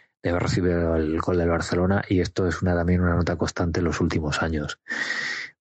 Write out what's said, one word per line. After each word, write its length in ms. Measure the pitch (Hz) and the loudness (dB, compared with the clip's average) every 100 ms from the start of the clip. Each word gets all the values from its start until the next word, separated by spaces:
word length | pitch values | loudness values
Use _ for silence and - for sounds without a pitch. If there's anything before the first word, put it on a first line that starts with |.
| _ _ | _ _
de 80 | 85 | -2
haber 120 | 87 | 0
recibido 540 | 85 - 90 85 82 80 | 0 2 2 2 2 2
el 220 | 78 82 | 0 -2
gol 200 | - 87 | 0 2
del 100 | 85 | 2
Barcelona 560 | 85 - 87 92 101 - | 0 0 0 2 0 2
y 140 | 92 | 0
esto 260 | 85 - 92 | 0 0 -2
es 140 | 80 | 0
una, 140 | 92 | 0
también 260 | 87 85 90 | 2 2 2
una 140 | 87 | 2
nota 220 | 85 82 85 | 2 0 0
constante 440 | 82 - 87 92 | -2 -2 -2 0
en 60 | 85 | 0
los 160 | - | 0
últimos 400 | 85 - 76 - | 0 0 -2 -2
años. 360 | 82 78 69 - - - - - - - - _ | -2 -2 -6 -10 -8 -6 -4 -4 -6 -8 -10 _